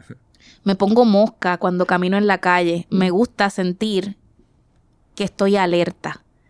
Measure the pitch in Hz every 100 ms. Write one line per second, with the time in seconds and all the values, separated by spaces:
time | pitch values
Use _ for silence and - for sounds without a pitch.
0 | - - _ _ - _ 196 190 196 226
1 | 233 196 220 - 185 175 185 180 180 180
2 | 180 202 208 185 185 180 175 170 - 196
3 | 185 180 240 - 202 - 180 180 220 190
4 | 196 202 _ _ _ _ _ _ _ _
5 | _ - 196 - 196 202 180 175 175 -
6 | - - _ _